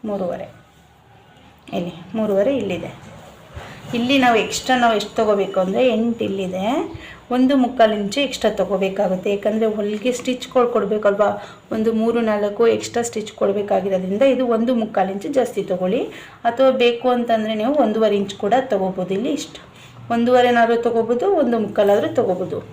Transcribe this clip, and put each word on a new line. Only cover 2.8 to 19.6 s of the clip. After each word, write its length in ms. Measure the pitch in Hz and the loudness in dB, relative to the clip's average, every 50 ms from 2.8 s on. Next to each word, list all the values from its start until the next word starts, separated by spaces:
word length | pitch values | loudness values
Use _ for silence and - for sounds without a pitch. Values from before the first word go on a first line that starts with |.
| 170 - - - - - - - - - - - - - - - - - - - - - - | -8 -12 -14 -16 -20 -20 -20 -20 -20 -20 -20 -20 -20 -18 -16 -16 -16 -16 -18 -18 -14 -8 -4
ಇಲ್ಲಿ 180 | 233 240 247 277 277 254 | -2 0 2 4 4 6
ನಾವು 140 | 247 233 220 190 | 4 4 4 2
ಎಕ್ಸ್ಟ್ರಾ 320 | - - - - - 254 247 | 0 -4 -6 -2 0 2 2
ನಾವು 140 | 240 233 226 208 | 4 2 2 2
ಎಷ್ಟು 140 | 208 - - - | -2 -4 -2 0
ತೊಗೋಬೇಕು 380 | 220 214 208 196 190 190 - 190 185 | 2 2 2 2 0 0 0 -2 0
ಅಂದರೆ 180 | 185 196 233 254 254 226 | 0 2 2 2 2 2
ಎಂಟು 260 | 214 226 233 226 226 220 | 2 0 -2 -2 -2 -4
ಇಲ್ಲಿದೆ, 360 | 202 196 190 190 180 180 185 190 214 262 330 415 403 - - - - - - - - 240 | -4 -4 -4 -4 -4 -4 -4 -2 -2 -2 -2 -4 -6 -10 -14 -16 -18 -20 -20 -8 -2 2
ಒಂದು 180 | 254 254 262 285 269 247 | 2 4 4 4 4 2
ಮುಕ್ಕಾಲು 300 | 226 - - 226 214 208 208 | 0 4 4 4 4 4 0
ಇಂಚು 200 | 202 196 - 285 285 | -4 -2 -2 -2 -2
ಎಕ್ಸ್ಟ್ರಾ 240 | 262 - - - 214 - - | -2 -2 -2 -2 -2 0 0
ತೊಗೋಬೇಕಾಗುತ್ತೆ. 680 | 185 185 202 185 196 190 190 - 208 185 185 185 - 208 202 | -2 -2 0 -2 -2 -2 -2 -2 -2 -2 -2 -2 -2 -2 -4
ಯಾಕಂದರೆ 320 | 202 - 220 214 220 226 220 208 | -2 -2 -2 0 0 0 0 -2
ಹೊಲಿಗೆ 340 | 214 208 208 214 208 - 254 247 240 | -2 -4 -4 -4 -2 -2 -4 -4 -2
ಸ್ಟಿಚ್ಗಳು 500 | - 254 247 247 - - - 262 240 240 240 | -4 -4 -4 -4 -8 -2 2 2 2 2 2
ಕೊಡಬೇಕಲ್ವಾ, 560 | 226 202 185 214 214 214 202 196 196 208 202 202 - - - - - - - 233 | 0 0 0 -2 0 2 0 2 4 2 0 0 -4 -10 -16 -18 -20 -12 -8 -4
ಒಂದು 180 | 220 220 226 226 220 | 0 0 0 0 2
ಮೂರು 200 | 220 226 226 240 226 220 | 0 2 2 0 0 0
ನಾಲ್ಕು 360 | 214 208 208 208 208 - 233 226 220 | 0 0 -2 -2 0 2 2 2 2
ಎಕ್ಸ್ಟ್ರಾ 260 | 214 - - - 240 233 233 | 2 -2 -4 -4 -4 -4 -2
ಸ್ಟಿಚ್ 220 | - 220 208 - - - | -6 -8 -8 -8 -4 -2
ಕೊಡಬೇಕಾಗಿರೋದ್ರಿಂದ 840 | 220 202 196 208 202 202 208 190 185 202 190 180 185 185 196 208 269 269 254 | 0 0 0 0 0 0 0 0 0 0 -2 -2 -2 -2 0 4 4 4 4
ಇದು 120 | 240 262 233 233 | 4 2 0 0
ಒಂದು 200 | 220 233 240 254 226 | 0 2 0 0 0
ಮುಕ್ಕಾಲು 320 | 220 214 - 202 185 190 196 | -2 -2 -2 -2 -2 -2 -2
ಇಂಚು 160 | 202 - - 277 | -6 -6 -2 0
ಜಾಸ್ತಿ 260 | 262 240 240 - 208 190 - | 0 0 0 -2 -6 -4 -2
ತೊಗೊಳ್ಳಿ. 300 | 185 180 185 185 208 269 415 - - - - - - - - 233 | -2 -2 0 -2 0 -2 -4 -6 -10 -16 -18 -20 -20 -4 -4 -4
ಅಥವಾ 220 | 233 240 269 262 240 214 240 | 0 4 4 4 4 4 2
ಬೇಕು 260 | 240 233 233 - 254 247 | 2 2 2 0 0 0
ಅಂತಂದರೆ 400 | 247 233 226 226 220 220 214 220 214 | 0 0 0 0 0 0 -2 -2 -2
ನೀವು 140 | 214 254 294 302 254 | -2 0 2 2 2
ಒಂದೂವರೆ 320 | 214 214 226 220 214 208 202 196 | 2 2 2 2 2 2 0 -2
ಇಂಚ್ 120 | 196 - - - | -4 -6 -6 -2
ಕೂಡ 100 | 202 214 262 262 262 214 | 0 0 0 0 0 -2
ತೊಗೋಬೋದು. 400 | 190 190 190 185 190 185 175 190 | -2 -2 -2 -2 -4 -4 -4 -2
ಇಲ್ಲಿ 160 | 196 233 302 294 - | -2 -2 -2 -4 -4
ಇಷ್ಟು 220 | - - - - | -8 -12 -16 -20